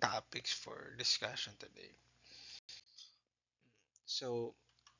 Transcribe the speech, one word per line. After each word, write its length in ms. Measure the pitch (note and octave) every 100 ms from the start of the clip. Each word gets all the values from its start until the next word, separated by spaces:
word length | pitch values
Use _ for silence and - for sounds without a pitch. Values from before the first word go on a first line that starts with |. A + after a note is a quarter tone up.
topics 500 | - F#2+ - - -
for 440 | - - A2 - A2+
discussion 560 | A#2+ - A2+ - - G2+
today. 320 | - - - - - - - - - - - - - - - _ _ _ _ _ B2+ _ _ - -
So 480 | - C3 A#2+ A#2 - _ _ -